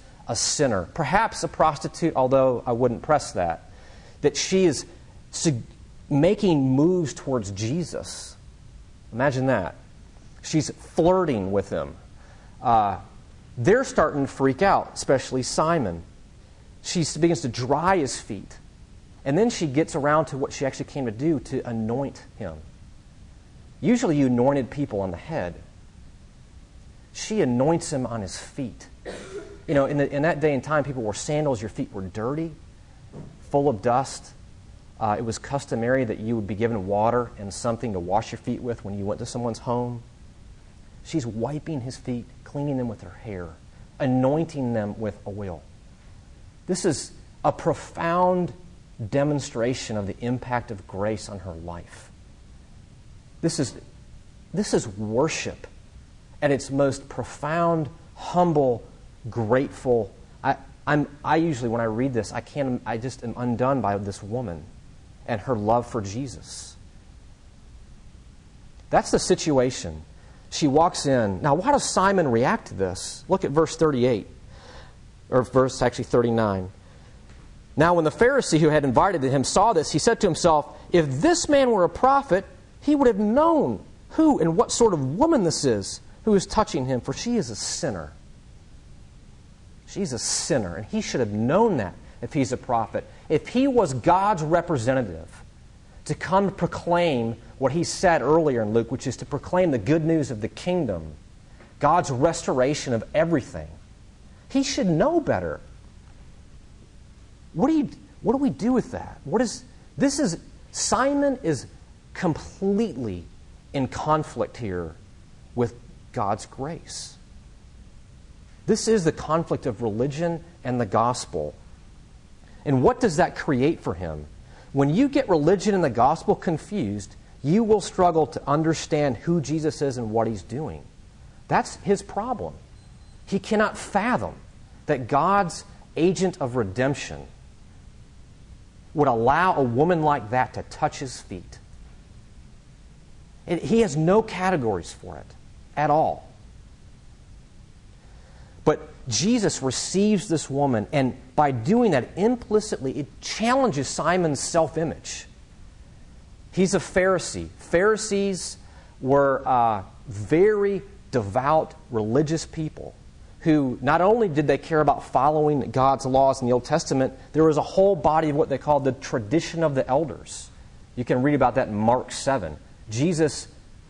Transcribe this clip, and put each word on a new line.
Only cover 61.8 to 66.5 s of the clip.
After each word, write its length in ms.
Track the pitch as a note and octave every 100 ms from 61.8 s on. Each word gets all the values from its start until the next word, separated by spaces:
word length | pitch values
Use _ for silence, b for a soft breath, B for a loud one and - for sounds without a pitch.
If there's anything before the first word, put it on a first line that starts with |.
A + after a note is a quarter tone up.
I 40 | A2+
read 280 | A2 C3+
this, 180 | A#2+ G2+
I 80 | A#2
can't, 400 | - D3 C3+ B2 -
I 120 | A2+
just 260 | B2+ -
am 100 | A#2+ A2
undone 440 | B2 A2+ B2 C#3
by 160 | G2+ G2+
this 260 | G2+ F#2+
woman 400 | G2+ A#2 A#2+ E2 D#2+ - - - - - -
and 140 | A2+
her 140 | - A#2
love 320 | G#2 A#2+ A#2+
for 140 | C3+
Jesus. 760 | G2 G#2 C#3 D#2+ -